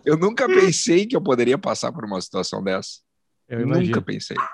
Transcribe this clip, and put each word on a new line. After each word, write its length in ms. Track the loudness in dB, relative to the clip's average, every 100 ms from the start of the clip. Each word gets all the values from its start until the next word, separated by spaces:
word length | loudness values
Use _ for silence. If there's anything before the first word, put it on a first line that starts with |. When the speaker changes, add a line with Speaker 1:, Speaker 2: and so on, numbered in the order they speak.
Speaker 1:
Eu 120 | 0 2
nunca 300 | 2 0 2
pensei 580 | 6 4 4 2 2
que 100 | 2
eu 60 | 0
poderia 380 | 0 2 2 2
passar 340 | 0 -4 -4
por 100 | -6
uma 160 | -6 -6
situação 440 | -6 -6 -4 -4
dessa. 360 | -4 -4 -6 -16 _ _ _ _ -10
Speaker 2:
Eu 120 | -4 0
Speaker 1:
Nunca 80 | 2
Speaker 2:
imagino. 220 | 2 0
Speaker 1:
pensei. 360 | -4 -8 -8 -6 -6